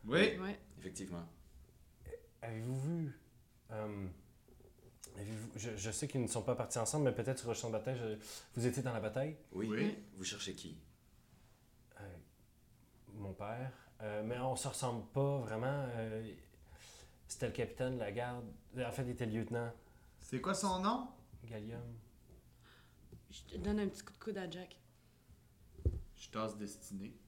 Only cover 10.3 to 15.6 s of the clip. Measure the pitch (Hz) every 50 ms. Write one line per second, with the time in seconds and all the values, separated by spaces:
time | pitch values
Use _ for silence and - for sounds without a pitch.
10.3 | 101 - - 98 - - - 82 - - - - - - - - - - - -
11.3 | - - - - - - - - - - - - - - 104 95 87 80 - -
12.3 | - - - - - - - - - - - - - - - - 101 107 101 98
13.3 | 95 - 101 104 113 123 131 135 - - - - - - 110 107 104 107 107 110
14.3 | 123 123 127 131 127 - - 139 110 - 135 123 120 113 104 - - 139 139 139
15.3 | 143 139 120 107 110 110